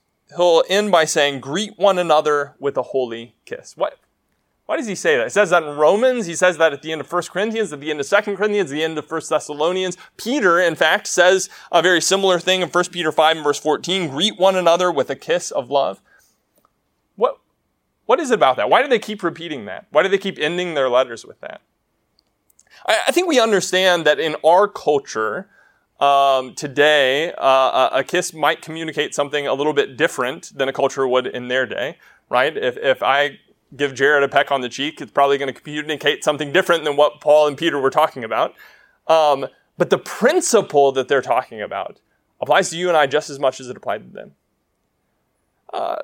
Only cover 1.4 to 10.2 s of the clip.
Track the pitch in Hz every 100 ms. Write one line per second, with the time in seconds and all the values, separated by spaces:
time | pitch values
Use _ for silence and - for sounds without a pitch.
1.4 | 127 165 214 - 196 185 175 151 151 147
2.4 | 139 - 139 135 123 135 127 113 117 _
3.4 | _ - - - - - _ _ _ _
4.4 | _ _ - 285 233 190 175 139 117 196
5.4 | 196 170 151 147 151 196 254 247 175 160
6.4 | 180 160 160 143 156 160 135 175 170 180
7.4 | 214 226 202 143 147 151 139 202 208 196
8.4 | 214 208 165 143 160 160 147 160 - 156
9.4 | - 147 160 185 185 175 - -